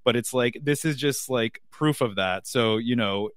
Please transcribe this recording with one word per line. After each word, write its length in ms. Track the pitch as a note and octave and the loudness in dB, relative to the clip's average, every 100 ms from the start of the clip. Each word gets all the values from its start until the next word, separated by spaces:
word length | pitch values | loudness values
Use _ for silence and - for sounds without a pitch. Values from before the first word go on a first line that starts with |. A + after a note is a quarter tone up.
but 120 | B2 A#2+ | 2 2
it's 180 | A2 | 2
like, 260 | B2+ A#2+ - | 0 0 0
this 200 | C#3+ C#3+ | -2 0
is 140 | D#3+ C3+ | 0 0
just, 320 | C#3+ - - | -2 -2 -2
like, 320 | B2+ A2+ - - | -2 -2 -4 -16
proof 320 | - D#3 D3 | -2 0 2
of 140 | B2 G2 | 0 0
that. 320 | F#2+ F#2+ - | 0 -2 -2
So, 300 | B2+ A2+ A2 | 0 2 2
you 180 | A#2 A#2+ | 0 0
know, 340 | G#2 G2+ G#2+ | 0 0 -4